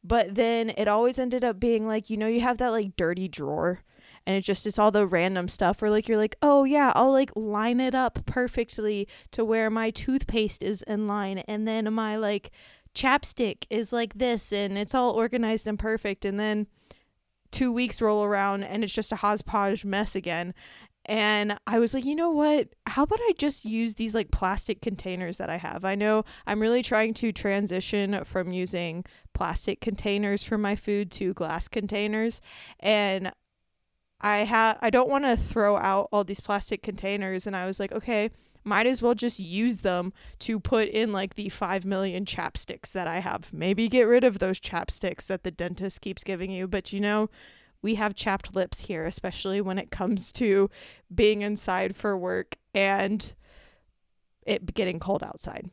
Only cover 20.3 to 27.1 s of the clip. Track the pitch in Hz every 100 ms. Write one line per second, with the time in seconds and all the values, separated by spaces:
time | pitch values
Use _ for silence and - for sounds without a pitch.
20.3 | 170 175 - - - - _ - 220 208
21.3 | 208 208 208 - 233 233 269 254 302 339
22.3 | 302 302 302 - _ - - 302 440 466
23.3 | - 294 - 214 220 226 208 226 220 196
24.3 | - 185 202 - 196 226 196 190 180 175
25.3 | 175 - 170 175 - 190 202 214 214 214
26.3 | - - 208 220 240 240 220 220